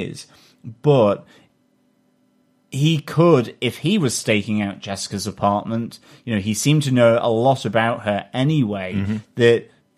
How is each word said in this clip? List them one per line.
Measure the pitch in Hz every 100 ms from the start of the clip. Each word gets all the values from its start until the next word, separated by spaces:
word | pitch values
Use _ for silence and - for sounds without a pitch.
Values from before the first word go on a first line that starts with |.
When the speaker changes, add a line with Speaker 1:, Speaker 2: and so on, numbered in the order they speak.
Speaker 1:
is. | 104 - - _ _ _ 123 113
But | 147 139 104 98 - _ _ _ _ _ _ _ _ _ _ _ _ _ _
he | 131 156 160
could, | - - 170 147 113 -
if | 127 -
he | 156 214
was | 135 -
staking | - 107 101 107
out | 101 95
Jessica's | - 98 - 101 104
apartment, | - 101 104 104 113 113 - _ - -
you | 110
know, |
he | 101
seemed | 107 143 156
to | 139
know | 127 117 117
a | 120
lot | 113 127 131 110
about | 113 113 120
her | 107 101 -
anyway, | 123 135 156 110 101 92
Speaker 2:
Mm-hmm. | 101 98 110 - -
Speaker 1:
that | 117 117 - _ _